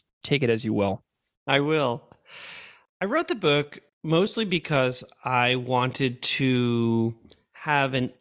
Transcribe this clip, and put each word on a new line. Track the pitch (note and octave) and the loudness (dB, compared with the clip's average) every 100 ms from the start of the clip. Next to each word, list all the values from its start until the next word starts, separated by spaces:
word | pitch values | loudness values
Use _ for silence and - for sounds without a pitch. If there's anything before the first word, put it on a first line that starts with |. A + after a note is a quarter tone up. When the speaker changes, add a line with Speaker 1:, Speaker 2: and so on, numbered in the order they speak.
| _ _ | _ _
Speaker 1:
take | - D3 | -4 0
it | B2+ | 2
as | A2+ A2+ | 0 0
you | |
will. | G#2+ G2+ F#2+ _ _ _ _ - | 0 0 -2 _ _ _ _ -2
Speaker 2:
I | C#3 | 0
will. | C#3+ D#3 C3+ A#2+ - - _ - - - - - _ _ | 2 0 0 -4 -10 -20 _ -20 -18 -18 -20 -20 _ _
I | F#3+ | -4
wrote | D4 E4+ | -2 -2
the | C4+ | -2
book | F3 D3 C#3+ - - _ | 2 2 0 -10 -20 _
mostly | D#3 D#3+ G#3 A#3 | 0 2 2 0
because | G#3+ F3 - D3 B2+ B2 - _ | -2 -2 0 2 2 -2 -8 _
I | B2 B2+ B2 B2+ | -2 2 2 2
wanted | B2 B2+ B2+ A#2+ C3+ B2+ | 0 0 0 0 -2 -2
to | - - C3+ B2+ A#2+ A#2+ A#2 A2+ A2+ A2+ - - _ | -4 0 2 2 0 0 2 2 0 -2 -14 -20 _
have | - - D3 C3+ | -12 -2 0 0
an | C3 B2 - | -2 -4 -4